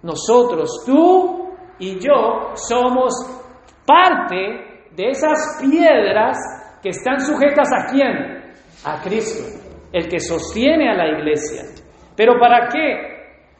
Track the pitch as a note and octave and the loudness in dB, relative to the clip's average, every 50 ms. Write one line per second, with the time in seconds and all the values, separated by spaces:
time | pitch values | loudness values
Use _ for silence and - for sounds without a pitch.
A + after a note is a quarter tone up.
0 | - E3+ D#3 D#3 - G#3+ A#3 B3 A#3+ A#3+ F3+ D#3 D#3 - - - - B3 C4+ D4+ | -8 -8 -8 -6 0 4 4 4 4 2 -2 -4 -4 -6 -8 -8 -2 2 4 6
1 | E4 F4+ F#4 F#4 F4+ F4+ - - - - - - - - - _ F#3 F#3+ F#3+ F#3 | 6 6 6 4 2 0 -6 -8 -10 -12 -14 -18 -20 -20 -16 _ -10 -10 -8 -6
2 | - C#4 C#4+ B3 A3+ A3+ A3+ - - - - - - - A#3 B3 B3 B3+ B3 B3+ | 0 2 2 2 2 0 -2 -4 -8 -10 -12 -12 -6 -4 -2 0 0 0 0 0
3 | B3+ B3 - - - - - - - - - - _ _ _ _ _ - D4 E4+ | 0 0 -2 -6 -10 -12 -14 -16 -18 -20 -20 -20 _ _ _ _ _ 4 6 6
4 | F#4 F#4 D#4 - - - F#3 F#3 F#3+ G3+ A#3+ - - - - - _ - D#3+ D#3+ | 6 4 2 0 -4 -6 -6 -6 -6 -6 -8 -12 -16 -20 -20 -20 _ -18 -8 -4
5 | F#3+ B3 C4+ - D4+ D#4 D4+ - - - - - C4 C4+ D#4 E4+ E4+ D#4+ C#4+ A3 | -4 -4 -2 0 0 0 0 0 -2 -6 -8 -2 0 2 2 6 6 6 6 4
6 | G3+ G3 - - - B3+ - - - - - - - - - _ - F#3+ F3+ - | 2 2 2 2 0 0 -2 -6 -10 -12 -14 -16 -20 -20 -20 _ -8 -8 -8 -4
7 | - B3+ C4+ C#4 C4+ D4 D4 - C#4 C#4+ C#4+ D4 C4+ - B3 G3+ - - B3+ C#4 | -4 -4 -2 -2 -2 -4 0 2 2 4 4 2 2 2 0 -2 -2 -2 0 0
8 | C#4 A#3+ - - - - - - - - - _ _ _ _ - - D3+ D3+ D3+ | 2 0 -2 -4 -8 -10 -12 -16 -18 -20 -20 _ _ _ _ -12 -10 -10 -10 -8
9 | - F#3 G#3 A3 G#3 - - - B2 - - - - - - - - - - F3 | -8 -4 -4 -4 -4 -4 -8 -10 -10 -12 -16 -18 -20 -20 -20 -20 -20 -6 -6 -6
10 | E3 - F#3 E3 - - E3+ D#3 - - - G#3+ B3 C#4+ E4 D#4+ C#4+ A#3+ G#3 F3+ | -4 -4 -6 -6 -4 -4 -6 -6 -6 -8 -4 0 0 2 2 2 2 0 0 0
11 | E3+ D#3 D3+ D3+ D3+ D3+ D3+ C#3 - - - - - - - - - - _ _ | 0 -2 -2 -4 -2 -2 -2 -2 -2 -6 -10 -12 -14 -16 -18 -20 -20 -20 _ _
12 | - _ _ - A3 A#3 A#3+ G#3 A#3 A#3+ A#3+ A#3+ - - - D#4 D#4 C#4+ - - | -20 _ _ 2 2 4 4 4 6 6 6 4 2 0 -2 -2 -2 -2 -4 -6
13 | - - - - - - _ _ _ _ _ | -10 -14 -16 -18 -20 -20 _ _ _ _ _